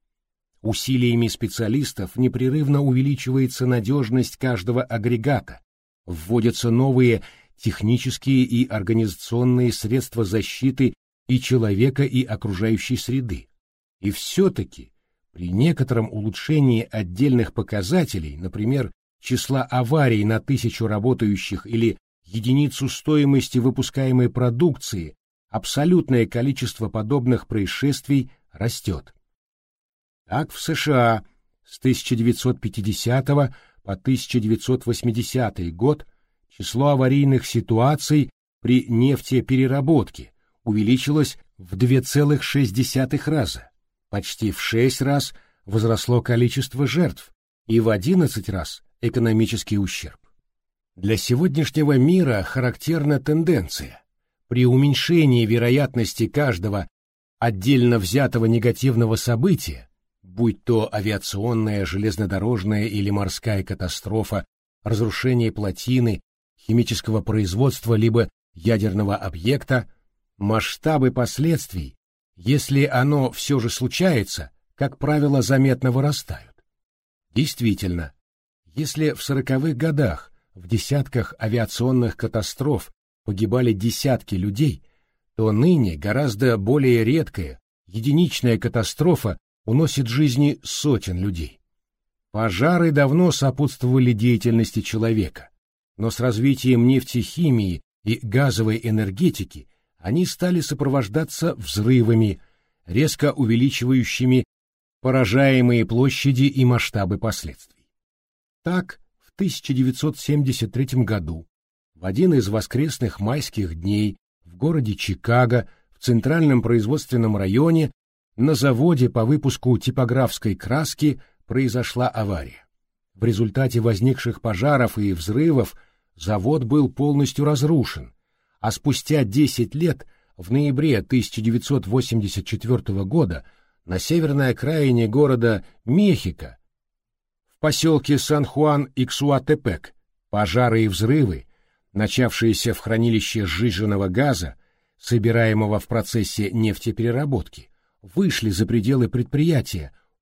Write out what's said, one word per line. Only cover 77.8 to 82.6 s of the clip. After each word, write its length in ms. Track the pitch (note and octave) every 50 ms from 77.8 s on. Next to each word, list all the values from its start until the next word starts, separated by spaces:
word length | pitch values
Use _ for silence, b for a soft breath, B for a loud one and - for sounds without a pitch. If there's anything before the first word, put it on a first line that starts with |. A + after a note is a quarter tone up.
| G2 F#2 F2 E2+ D#2 C#2 - _ _ _ _ _ _ _ _ _ _ _ -
если 340 | - D#3 - - D3+ D#3 D3+
в 120 | - - -
сороковых 520 | - C#3 C3+ B2+ C3+ C3 C3 C#3+ E3 C#3
годах 560 | A#2 D#3 D#3+ D3+ C#3+ C#3 G2 D#2 - - - - _ _ _ _
в 140 | F#2 F2 F2+
десятках 640 | A2+ G2+ - - C3+ C#3+ C3+ - - B2 G#2+ - - -
авиационных 760 | A2+ A2 A2 A#2+ A2 - - - A#2+ B2+ C3 B2 A#2+ A2 -
катастроф 760 | - - G#2 - A2 G2+ - - -